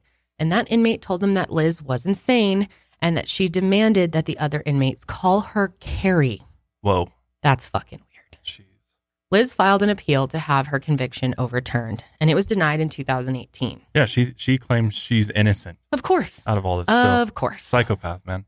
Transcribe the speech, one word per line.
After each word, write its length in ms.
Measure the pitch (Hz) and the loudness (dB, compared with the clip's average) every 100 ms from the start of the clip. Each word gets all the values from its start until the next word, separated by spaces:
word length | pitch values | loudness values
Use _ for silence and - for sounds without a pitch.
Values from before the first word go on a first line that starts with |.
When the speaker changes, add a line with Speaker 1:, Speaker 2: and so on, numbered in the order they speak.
| _ _ _ - | _ _ _ -6
Speaker 1:
and 140 | 160 | -2
that 180 | 190 - | 0 0
inmate 300 | 226 226 226 | 2 2 0
told 180 | - 180 | -4 -2
them 120 | 202 | 0
that 200 | 196 170 | 0 0
Liz 280 | 165 156 170 | 0 0 0
was 220 | 143 127 170 | -4 -4 -2
insane 600 | 196 - 247 208 190 202 _ _ _ | -2 0 2 2 0 -2 _ _ _
and 160 | 170 160 | -2 0
that 120 | - | -2
she 200 | - 190 | -2 -2
demanded 640 | 175 190 196 220 202 170 | 0 2 4 4 4 2
that 140 | 160 156 | 0 -2
the 120 | 151 | -4
other 240 | 151 151 151 | -4 -4 -2
inmates 380 | 143 135 - | 0 0 -2
call 360 | - - 185 196 | -10 -4 0 0
her 320 | 202 214 196 - | 0 -2 -2 -4
Carrie. 600 | - - 190 180 135 98 - _ _ _ | -8 -2 2 2 2 -2 -12 _ _ _
Speaker 2:
Whoa. 300 | 101 92 87 _ _ _ | 0 0 0 _ _ _
Speaker 1:
That's 240 | 143 131 - | 0 0 -2
fucking 340 | - - - | -8 -8 -16
weird. 380 | _ _ _ - | _ _ _ -20
Speaker 2:
Jeez. 200 | - - _ _ _ _ _ _ _ | -20 -20 _ _ _ _ _ _ _
Speaker 1:
Liz 220 | 196 247 | 2 2
filed 280 | - 190 196 | 2 2 4
an 60 | 208 | 2
appeal 360 | 202 - 139 135 | 0 0 0 0
to 100 | 165 | -4
have 300 | 156 139 139 | 0 0 0
her 120 | 139 | -4
conviction 540 | 143 143 127 - 127 123 | -2 -2 -2 -4 -4 -2
overturned, 640 | 123 123 123 120 113 110 - _ | -4 -4 -4 -4 -4 -8 -12 _
and 80 | 156 | 2
it 60 | |
was 120 | 156 196 | 2 0
denied 340 | 208 156 151 | 0 0 0
in 80 | 156 | -2
two 160 | - | -4
thousand 320 | 135 131 127 127 | -4 -4 -4 -6
eighteen. 440 | - - 123 65 _ | -8 -6 -6 -6 _
Speaker 2:
Yeah, 100 | 147 117 | 0 2
she, 280 | - 123 - | 2 0 -2
she 220 | - 131 | 0 0
claims 360 | - 117 113 | 0 0 0
she's 360 | - - 117 104 | -2 0 0 2
innocent. 480 | 104 107 101 92 85 _ | 2 2 2 -4 -16 _
Speaker 1:
Of 100 | 285 | -6
course. 400 | - 359 190 - - | 0 0 0 -6 -4
Speaker 2:
Out 120 | 104 | -2
of 80 | 95 | 0
all 120 | 90 | -2
this 60 | 87 | 2
stuff. 420 | 233 247 247 233 | 4 4 4 0
Speaker 1:
Of 60 | |
course. 300 | - - - | -4 -6 -6
Speaker 2:
Psychopath, 600 | - 123 117 101 87 87 - | 0 0 2 -2 -4 -10 -8
man. 180 | 92 | -8